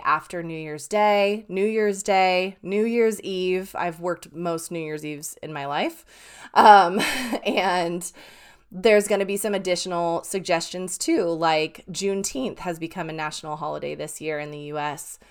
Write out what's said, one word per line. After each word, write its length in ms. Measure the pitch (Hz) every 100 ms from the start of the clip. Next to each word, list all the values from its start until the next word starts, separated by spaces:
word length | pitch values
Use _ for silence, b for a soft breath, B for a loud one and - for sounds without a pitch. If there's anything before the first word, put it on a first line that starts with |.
after 380 | - 156 - 180
New 160 | 165 160
Year's 300 | 156 151 -
Day, 580 | 208 208 202 202 214 214
New 160 | 185
Year's 380 | 208 220 214 190
Day, 540 | - 190 185 180 185 190
New 220 | 170 202
Year's 360 | 226 233 220 208
Eve. 560 | - 185 185 185 190 -
I've 220 | 175 165
worked 340 | 175 170 -
most 380 | 151 175 165 165
New 80 | 170
Year's 240 | 156 151
Eves 340 | 151 147 156 -
in 120 | 156
my 140 | 151 139
life. 380 | 147 285 330 - B B B B
Um, 460 | 233 220 202 175 196
<laughs> 480 | - 254 247 240 202
and 640 | 190 185 180 170 175 - B B B B B _
there's 340 | 185 220 208 208
gonna 180 | 202
be 120 | 196 196
some 180 | 214
additional 720 | 196 185 175 190 175 170 170
suggestions 720 | - 190 175 165 - 180 185 -
too, 280 | - 330 175
like 580 | 165 165 156 160 - -
Juneteenth 640 | 175 196 196 196 269 254 -
has 220 | 185 165
become 280 | 160 190 160
a 40 |
national 420 | 160 151 - 160
holiday 400 | 151 151 151 147
this 260 | 147 151 -
year 200 | 156 151
in 100 | 147
the 80 | 147
U 200 | 147 151
S, 420 | 147 147 - - B